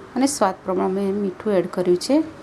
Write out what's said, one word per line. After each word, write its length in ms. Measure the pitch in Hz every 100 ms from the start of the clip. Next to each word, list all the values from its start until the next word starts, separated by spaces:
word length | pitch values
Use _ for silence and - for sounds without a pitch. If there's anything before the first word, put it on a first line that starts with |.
| -
અને 120 | - 269 -
સ્વાદ 200 | 196 185
પ્રમાણે 300 | - 185 190 190
મેં 220 | 202 202 202
મીઠું 260 | 180 220 202
એડ 100 | 190 -
કર્યું 260 | 180 180 -
છે. 100 | 285 311 -